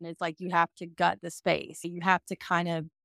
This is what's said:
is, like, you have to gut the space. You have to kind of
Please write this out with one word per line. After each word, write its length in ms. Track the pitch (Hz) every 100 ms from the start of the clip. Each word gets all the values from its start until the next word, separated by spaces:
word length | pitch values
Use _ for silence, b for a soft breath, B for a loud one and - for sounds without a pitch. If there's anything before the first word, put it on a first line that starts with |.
is, 120 | 170 165
like, 200 | 170 160
you 100 | 180
have 200 | 170 170 -
to 80 | 170
gut 320 | 165 170 202
the 80 | 170
space. 500 | - 180 156 139 151
You 160 | 175 175
have 220 | 180 180 -
to 100 | 190
kind 320 | - 175 170
of 180 | 165 160 -